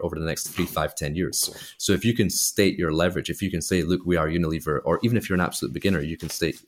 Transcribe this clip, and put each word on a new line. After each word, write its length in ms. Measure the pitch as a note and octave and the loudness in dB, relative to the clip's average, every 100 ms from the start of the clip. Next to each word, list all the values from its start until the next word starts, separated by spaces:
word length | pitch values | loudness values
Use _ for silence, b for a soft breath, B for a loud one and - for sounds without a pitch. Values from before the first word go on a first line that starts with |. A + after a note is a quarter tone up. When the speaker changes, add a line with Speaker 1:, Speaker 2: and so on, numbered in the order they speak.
Speaker 1:
over 160 | E2+ D#2+ | -2 -2
the 60 | D#2+ | -2
next 240 | D2 - | -4 -4
three, 160 | - E2+ | -2 -2
five, 280 | D#2+ D2+ | 0 -2
ten 220 | - D2 D#2+ | -2 -4 -2
years. 320 | E2 - - | -2 0 -4
Speaker 2:
Of 60 | |
course. 220 | - - - | -6 -18 -6
Speaker 1:
So 160 | - | 0
if 100 | G2+ | 2
you 100 | A2+ | 2
can 160 | A#2 F#2+ | 2 2
state 480 | - - - G2 G2 | 2 0 4 2 4
your 140 | E2+ | 0
leverage, 380 | D#2 F2+ F2+ - | 2 2 0 -4
if 120 | D#2 | -4
you 80 | F#2+ | -2
can 120 | E2+ | -2
say, 220 | - F#2 | 0 0
"Look, 220 | D#2+ F2+ F2 | 2 0 2
we 120 | E2+ | 2
are 100 | D#2 | 2
Unilever," 540 | E2+ E2 D#2+ D2+ C#2+ | 2 0 0 -2 -2
or 160 | - E2+ | 0 2
even 140 | A#2 A#2 | 2 0
if 140 | - | 0
you're 100 | F#2 | 0
an 60 | F2+ | 0
absolute 260 | - - | -2 -6
beginner, 300 | D2 G2 F2 | -2 0 0
you 160 | D2 E2 | -2 -4
can 120 | D#2+ | -6
state, 300 | - D#2+ - | -2 -2 -4